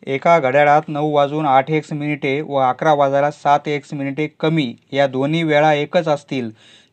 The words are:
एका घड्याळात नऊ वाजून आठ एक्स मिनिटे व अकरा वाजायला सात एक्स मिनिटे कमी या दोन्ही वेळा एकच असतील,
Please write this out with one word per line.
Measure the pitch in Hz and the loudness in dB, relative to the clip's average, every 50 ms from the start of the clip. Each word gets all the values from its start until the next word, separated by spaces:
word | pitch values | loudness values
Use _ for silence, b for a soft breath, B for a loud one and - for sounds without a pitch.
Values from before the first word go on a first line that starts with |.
| - | -8
एका | - 135 135 - 170 170 165 | -6 -6 -2 2 2 2 4
घड्याळात | 139 127 127 147 147 147 147 151 151 | 2 2 2 4 4 4 4 2 2
नऊ | - 156 147 151 151 | -2 -6 -4 -4 -2
वाजून | 147 143 143 139 147 156 156 | 0 0 0 0 -2 -2 0
आठ | 143 131 131 135 - | 2 2 2 2 2
एक्स | 156 156 147 - 156 | -2 -4 -4 -4 -8
मिनिटे | 147 147 147 147 139 147 139 135 147 | -6 -6 -6 -6 -4 -4 -4 -4 -4
व | 156 139 139 135 | -4 -4 -2 0
अकरा | 131 127 123 - 156 160 151 | 0 0 0 0 2 2 2
वाजायला | 143 143 139 139 139 143 147 | 2 2 2 2 0 0 0
सात | 147 - - 147 143 147 - | -2 -2 0 2 2 2 0
एक्स | 147 147 143 139 - 156 | -2 -6 -6 -8 -10 -10
मिनिटे | 143 139 139 135 139 151 151 _ - | -8 -6 -6 -4 -6 -6 -6 _ -4
कमी | - 156 165 160 143 117 113 - _ - 139 | -2 -2 0 0 -2 -4 -6 -12 _ -6 -2
या | 139 143 | 0 0
दोन्ही | 135 127 131 139 143 156 170 165 | 0 0 -2 -2 0 -2 -2 0
वेळा | 156 151 147 151 156 151 | 2 2 4 4 4 2
एकच | 143 147 151 - 180 165 | 2 -2 -2 -2 -2 0
असतील, | 160 147 143 - - 147 131 120 113 110 b b b b b b b | 0 -2 -4 -4 -8 -6 -6 -6 -8 -10 b b b b b b b